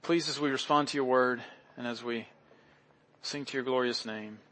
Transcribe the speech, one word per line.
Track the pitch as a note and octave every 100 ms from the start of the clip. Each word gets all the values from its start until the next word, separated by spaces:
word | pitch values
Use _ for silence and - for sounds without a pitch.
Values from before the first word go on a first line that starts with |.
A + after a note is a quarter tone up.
pleased | - E3+ D#3
as | C#3
we | D3
respond | C3+ - D3 C#3+
to | D3
your | C3
word | B2+ B2+ B2 B2 - - -
and | A#2+
as | A2+
we | A#2+ A#2 A2 - _ - _ - _ _ _ _
sing | - D3 C3+
to | C3+
your |
glorious | B2+ B2+ B2 A#2 A2+
name. | G#2+ G#2+ G#2+ -